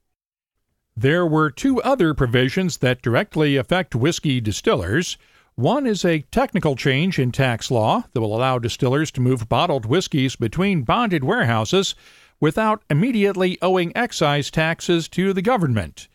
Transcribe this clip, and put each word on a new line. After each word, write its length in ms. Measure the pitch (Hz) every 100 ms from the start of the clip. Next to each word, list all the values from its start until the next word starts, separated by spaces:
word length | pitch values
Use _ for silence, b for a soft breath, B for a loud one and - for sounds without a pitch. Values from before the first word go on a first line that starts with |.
| _ _ _ _ _ _ _ _ _ -
There 300 | 135 170 170
were 240 | 156 156
two 320 | - 269 247
other 320 | 226 269 165
provisions 640 | 147 127 123 131 190 185 -
that 240 | 127 123
directly 540 | 123 123 202 - 151 139
affect 380 | 120 180 185
whiskey 460 | 120 139 160 156 127
distillers. 760 | 107 101 - 170 87 127 175 - b b b -
One 300 | 135 262 262
is 200 | 202 180
a 180 | 160 -
technical 440 | - 262 190 156
change 440 | 131 147 131 185 160
in 140 | 127
tax 380 | - 131 113 -
law 340 | 120 110 190 -
that 60 | 123
will 120 | 110
allow 240 | 110 131 127
distillers 520 | 113 - 127 139 156
to 100 | -
move 260 | 123 131 107
bottled 380 | 120 175 139
whiskeys 520 | 110 165 - 135 131 -
between 480 | 117 151 196 180
bonded 380 | 117 190 233 170
warehouses 720 | 131 240 139 113 110 190 196 - b b b b
without 440 | 151 214 220 214 -
immediately 720 | 143 233 226 202 190 185 185
owing 340 | 180 185 170
excise 560 | - 240 - 151 143 139
taxes 580 | - 160 165 - 170 160
to 260 | - 190
the 80 | 190
government. 680 | 190 247 160 110 80 - -